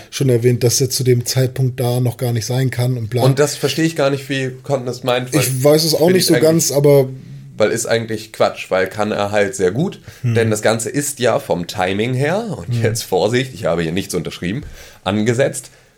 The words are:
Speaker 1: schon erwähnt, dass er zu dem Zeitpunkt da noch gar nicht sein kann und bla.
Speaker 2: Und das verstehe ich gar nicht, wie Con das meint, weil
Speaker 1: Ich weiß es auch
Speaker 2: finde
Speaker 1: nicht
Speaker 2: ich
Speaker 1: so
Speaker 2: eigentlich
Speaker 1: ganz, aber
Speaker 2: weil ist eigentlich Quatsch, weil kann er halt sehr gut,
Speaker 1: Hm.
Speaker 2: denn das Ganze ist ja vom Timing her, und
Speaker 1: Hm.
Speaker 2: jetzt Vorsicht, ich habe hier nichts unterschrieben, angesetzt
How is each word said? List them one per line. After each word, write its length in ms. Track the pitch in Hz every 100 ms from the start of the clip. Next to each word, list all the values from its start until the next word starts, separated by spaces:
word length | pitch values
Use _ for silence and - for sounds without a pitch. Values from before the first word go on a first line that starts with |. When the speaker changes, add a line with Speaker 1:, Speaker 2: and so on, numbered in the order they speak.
| -
Speaker 1:
schon 200 | - 135
erwähnt, 340 | 120 120 123
dass 180 | 120 -
er 80 | 127
zu 140 | -
dem 240 | 127 120 120
Zeitpunkt 520 | 131 127 131 131 127
da 200 | 123 123
noch 180 | 123 -
gar 160 | 123
nicht 140 | 117 107
sein 240 | 127 131
kann 260 | 123 123 123
und 140 | 107
bla. 100 | 123
Speaker 2:
Und 160 | 131 139
das 180 | 147 -
verstehe 300 | 139 160 160
ich 100 | 160
gar 140 | 139
nicht, 180 | 135 131
wie 200 | 139 131 127
Con 240 | - 135 123
das 160 | 120
meint, 280 | 127 123 127
weil 100 | 151
Speaker 1:
Ich 220 | 127 131
weiß 200 | 143 156
es 100 | 160
auch 60 | -
Speaker 2:
finde 140 | 165
Speaker 1:
nicht 80 | 185
Speaker 2:
ich 40 | -
Speaker 1:
so 80 |
Speaker 2:
eigentlich 100 | 160
Speaker 1:
ganz, 280 | 156 165 -
aber 360 | 139 143 143 131 - - - - -
Speaker 2:
weil 120 | 107
ist 160 | 110 -
eigentlich 460 | 117 110 107 -
Quatsch, 360 | - 104 - -
weil 160 | 92 95
kann 260 | 107 107
er 200 | 104 101
halt 240 | 104 98 95
sehr 160 | 90
gut, 280 | 107 185 - - -
Speaker 1:
Hm. 140 | 123 113
Speaker 2:
denn 160 | 110
das 100 | 107
Ganze 300 | 107 113 -
ist 280 | 139 143 -
ja 200 | 120 113
vom 260 | - 87 85
Timing 480 | 90 92 101 120
her, 420 | 127 143 196 233 113
und 120 | 87
Speaker 1:
Hm. 160 | 120
Speaker 2:
jetzt 180 | 113 110
Vorsicht, 500 | - 92 101 120 131 -
ich 100 | 80
habe 160 | 85
hier 120 | 80
nichts 200 | 90 92
unterschrieben, 480 | 90 78 - 90 123 - - - -
angesetzt 680 | 95 104 107 120 139 - - - _